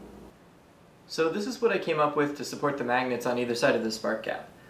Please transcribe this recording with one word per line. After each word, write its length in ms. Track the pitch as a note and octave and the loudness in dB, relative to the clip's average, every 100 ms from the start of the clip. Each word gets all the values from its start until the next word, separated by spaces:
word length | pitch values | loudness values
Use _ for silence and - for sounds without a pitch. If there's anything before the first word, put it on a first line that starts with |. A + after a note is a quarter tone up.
| - - - - - - - - - - - | -18 -18 -20 -20 -20 -20 -20 -20 -20 -20 -8
So 240 | - D#3+ | 0 2
this 160 | G3 B3+ | 2 -4
is 160 | A#3 | 0
what 100 | A3+ | 2
I 60 | F#3+ | 2
came 220 | E3+ D3+ | 0 2
up 180 | D3 D3+ | 2 2
with 180 | C#3+ - | 0 -2
to 60 | |
support 360 | B2 - C#3+ C#3 | -8 -2 -2 0
the 40 | |
magnets 440 | A#2+ B2 B2+ A#2+ B2 | 0 0 0 -2 0
on 100 | A#2+ | 0
either 160 | A#2+ | 0
side 220 | A#2 C#3 A#2 | 2 4 4
of 80 | |
the 80 | A2 | 0
spark 320 | - G2+ A2+ | -2 -2 -2
gap. 260 | - - - - | -4 -8 -10 -20